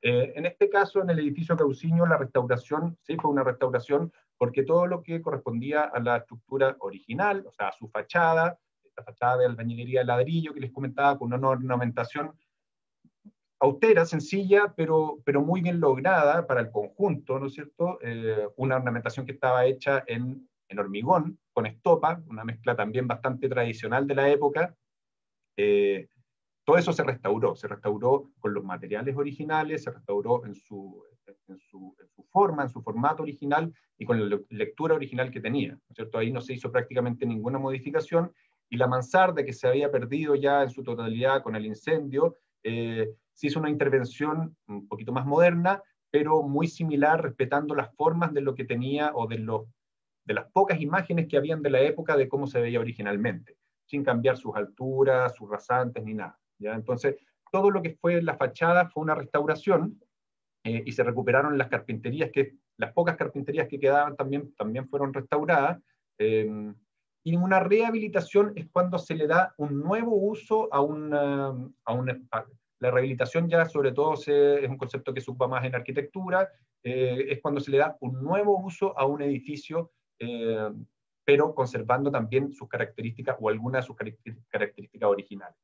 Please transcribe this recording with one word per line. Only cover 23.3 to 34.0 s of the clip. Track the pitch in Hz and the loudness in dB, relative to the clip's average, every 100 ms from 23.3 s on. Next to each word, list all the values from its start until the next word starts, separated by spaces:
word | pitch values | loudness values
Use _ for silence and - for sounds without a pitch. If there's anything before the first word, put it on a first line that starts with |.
| 127 135 | -4 -2
tradicional | 123 117 110 110 127 139 | -2 -2 -4 -4 -2 0
de | |
la | 135 139 | 2 4
época. | 143 143 143 175 _ _ _ _ _ _ _ _ - | 4 2 0 -4 _ _ _ _ _ _ _ _ -2
Eh, | 104 104 101 98 85 _ _ _ _ _ | 2 4 2 0 -6 _ _ _ _ _
todo | - 165 | 4 4
eso | 175 | 4
se | - | 0
restauró, | 131 123 95 110 95 | -2 -2 -2 0 0
se | 82 104 | -2 -10
restauró | 101 107 104 123 139 139 _ | -8 -4 0 2 2 0 _
con | 107 | -6
los | 101 | -6
materiales | 95 90 90 104 127 135 | -6 -10 -6 -6 -4 -4
originales, | 143 139 151 156 151 156 | -6 -6 -4 -2 -2 -6
se | - | -8
restauró | - - 101 107 123 110 | -12 -6 -4 0 -2 -2
en | |
su, | 98 _ 101 98 92 - _ - | -16 _ -16 -16 -20 -20 _ -20
en | 101 _ 95 | -20 _ -20
su, | _ 95 95 _ | _ -20 -20 _
en | _ | _
su | _ | _
forma, | _ 190 202 156 | _ 2 2 2
en | 131 | -4
su | 120 | -6
formato | 117 107 143 160 | -8 -2 0 0
original | 147 139 143 147 165 - _ | -6 -8 0 0 0 -8 _
y | _ | _